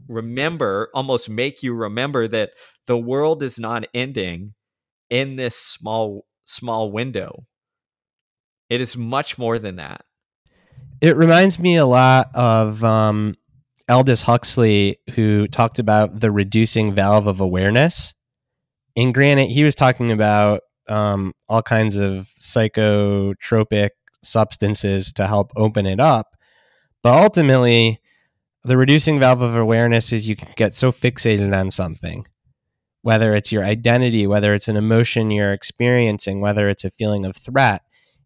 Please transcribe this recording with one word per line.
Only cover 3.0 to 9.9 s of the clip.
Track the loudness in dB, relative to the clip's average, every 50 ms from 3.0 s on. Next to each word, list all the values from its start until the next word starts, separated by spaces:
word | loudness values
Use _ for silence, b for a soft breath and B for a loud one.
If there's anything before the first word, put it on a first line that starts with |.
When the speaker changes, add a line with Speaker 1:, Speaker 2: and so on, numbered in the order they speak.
| -2 -4 -4 -2 0 -2 -2 -4 -6
Speaker 1:
is | -10 -10 -10
not | -10 -8 -8 -8 -8 -8 -8
ending | -8 -8 -6 -6 -8 -8 -8 -10 -12 -14 -18 -20 _ _ _ _ _ _ _ _ _ _ -6
in | -4 -4 -4 -4 -8
this | -8 -8 -8 -8
small, | -8 -10 -10 -12 -12 -8 -6 -4 -4 -4 -6 -8 -12 -18 _ _ _ -16
small | -14 -12 -10 -8 -6 -6 -4 -6 -6
window. | -6 -8 -8 -6 -8 -10 -10 -10 -16 -20 -20 _ _ _ _ _ _ _ _ _ _ _ _ _ _ _ _ _ _ _ _ _ _ _ _ -6
It | -6 -6
is | -6 -6 -8
much | -10 -8 -6 -6 -6 -6 -8 -10
more | -6 -4 -4 -4
than | -4 -6 -10 -12
that. | -12 -14 -16